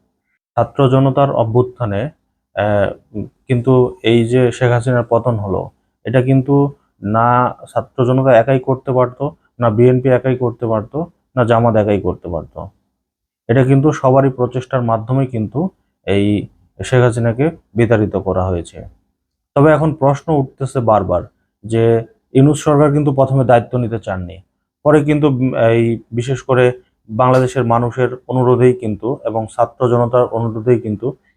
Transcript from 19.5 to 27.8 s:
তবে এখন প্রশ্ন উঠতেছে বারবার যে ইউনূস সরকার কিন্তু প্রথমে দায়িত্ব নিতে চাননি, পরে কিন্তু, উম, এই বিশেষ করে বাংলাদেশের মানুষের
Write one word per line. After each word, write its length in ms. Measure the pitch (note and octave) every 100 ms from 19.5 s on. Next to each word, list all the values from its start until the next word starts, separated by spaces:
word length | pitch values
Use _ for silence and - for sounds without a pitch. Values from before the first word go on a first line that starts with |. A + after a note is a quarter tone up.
তবে 180 | C#3+ D3+
এখন 220 | D3 D#3
প্রশ্ন 380 | C3+ C3+ C#3 -
উঠতেছে 480 | D3+ C3+ - C3+ C3+
বারবার 420 | A2+ G#2 F#2 F2 - _ _ _
যে 400 | G#2+ A2+ A#2 A2+ A#2 _ _
ইউনূস 320 | C3+ C#3+ C#3+
সরকার 280 | D#3 D3 D3+
কিন্তু 200 | C#3+ D3
প্রথমে 320 | C#3 C3 C3+
দায়িত্ব 340 | A#2+ A#2+ A2+ B2
নিতে 200 | A#2 A2+
চাননি, 400 | G#2+ F#2+ F2 F2 _ _ _ _
পরে 220 | D3 D3+
কিন্তু, 240 | C#3+ D3 D3
উম, 260 | B2+ B2+
এই 460 | - A2+ A#2 A#2 A2+ -
বিশেষ 300 | A#2 A#2+ B2+
করে 300 | - B2+ B2 B2+ _ _ -
বাংলাদেশের 560 | A2 B2+ C3 B2+ C3
মানুষের 440 | A#2 A#2